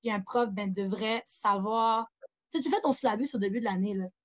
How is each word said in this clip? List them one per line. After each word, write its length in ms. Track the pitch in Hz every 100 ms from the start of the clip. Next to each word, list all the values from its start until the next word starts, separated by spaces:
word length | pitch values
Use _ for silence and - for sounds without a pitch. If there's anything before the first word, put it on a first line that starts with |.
Puis 100 | 233
un 80 | 208
prof, 300 | 190 240 240
ben, 240 | 196 202
devrait 480 | 190 196 190 220 226 -
savoir. 880 | - 214 202 196 226 226 226 226 _ - _ _
Tu 60 | 330
sais, 60 |
tu 60 | 269 403
fais 60 |
ton 100 | 302
syllabus 380 | 262 247 214 277 226
au 20 |
début 220 | 196 220
de 60 | 226
l'année, 280 | 185 202
là. 120 | 196 185 _